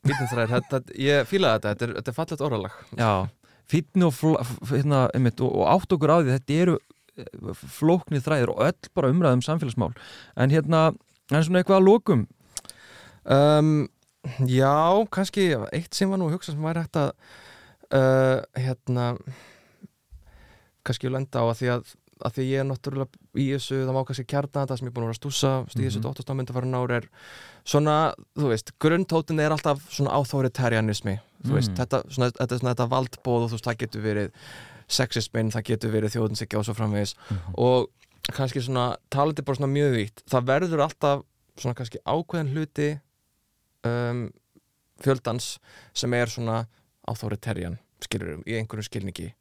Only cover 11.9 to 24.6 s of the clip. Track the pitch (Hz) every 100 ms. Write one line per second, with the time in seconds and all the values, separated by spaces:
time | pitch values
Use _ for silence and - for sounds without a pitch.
11.9 | 220 - 147 - _ _ - - - -
12.9 | - - - - 135 147 151 156 151 139
13.9 | _ _ _ - 123 127 127 135 147 165
14.9 | 196 220 - 190 - 185 131 101 - 170
15.9 | - 196 190 170 175 - 147 156 165 160
16.9 | 160 139 - - - - - - _ -
17.9 | 135 131 131 131 131 - - 127 127 -
18.9 | 123 120 123 - 131 - - _ _ -
19.9 | _ _ - - - - _ _ _ -
20.9 | 123 127 131 135 123 117 117 123 120 -
21.9 | - _ _ - 117 131 135 135 131 -
22.9 | 135 135 _ _ - 135 139 - 135 131
23.9 | 131 131 131 123 143 143 143